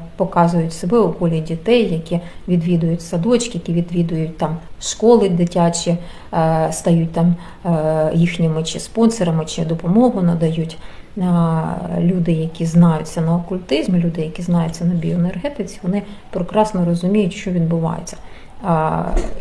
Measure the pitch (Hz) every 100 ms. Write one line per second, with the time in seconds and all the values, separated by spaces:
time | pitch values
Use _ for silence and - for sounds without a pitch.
0 | - - 180 - 170 170 165 - 180 240
1 | 185 - 170 160 156 165 - 240 196 165
2 | - 170 - - - 175 170 170 165 170
3 | - 170 220 240 - 170 - 170 170 175
4 | 165 160 160 - 156 165 - - - -
5 | 220 233 196 175 170 180 170 170 175 170
6 | - - - 170 160 160 156 160 185 170
7 | 165 170 175 170 - - 180 165 156 156
8 | 156 165 170 170 165 156 160 165 - 220
9 | 233 226 175 160 156 - 160 165 170 208
10 | 247 196 175 165 165 165 160 - - -
11 | - - 180 175 165 160 160 - 175 175
12 | 170 185 170 160 160 - 165 165 170 156
13 | 160 - 160 170 175 185 - 285 302 180
14 | 170 165 160 170 175 175 165 - 175 175
15 | 165 170 175 185 285 285 185 - 180 202
16 | 196 - - 190 175 220 214 180 170 170
17 | 180 208 185 - 196 180 165 170 165 165
18 | 170 - - - - - 196 165 156 165
19 | 175 - - -